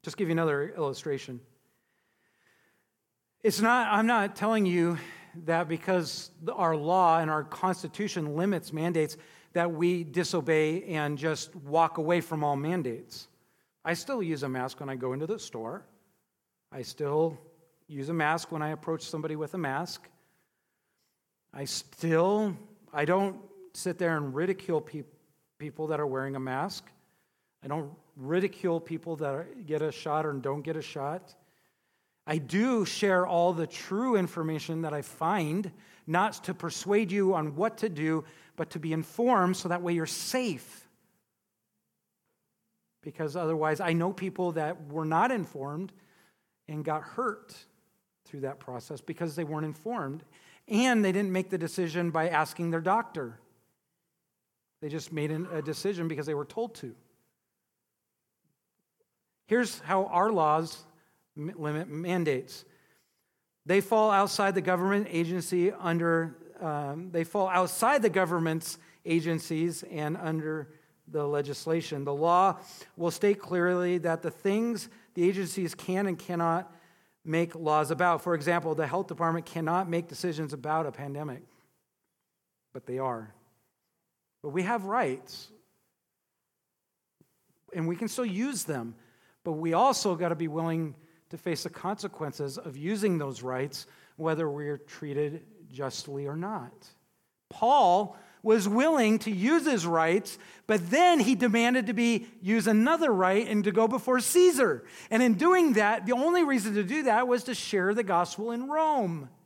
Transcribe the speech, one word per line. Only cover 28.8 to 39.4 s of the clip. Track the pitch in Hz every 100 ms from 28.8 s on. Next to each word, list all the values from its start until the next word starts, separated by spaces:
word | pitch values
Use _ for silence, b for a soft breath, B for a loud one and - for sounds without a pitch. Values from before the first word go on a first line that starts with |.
| 165 160 165 156
that | 151
are, | 139 175 254 165
get | 151
a | 156
shot | - 160 147 156
or |
don't | 139 139 143
get | 147 156
a |
shot. | 143 147 139 175 180 - _ _ _ _ _ _ _ _ -
I | 156
do | 131 180 240 240 190
share | - 208 185 180
all | 175 175
the | 165 160
true | - - 196 254 220
information | 175 170 160 156 151 165
that | 160
I | 147
find, | 135 - 160 202 156 170 190 - B B B
not | 170 208 - -
to | 175
persuade | 170 - 185 202 208
you | 202 190 180
on | 151 147
what | 220 220
to | 226
do, | 151 156 160 156 B B -
but | 160
to | 170
be | 160
informed | 160 156 - 240 233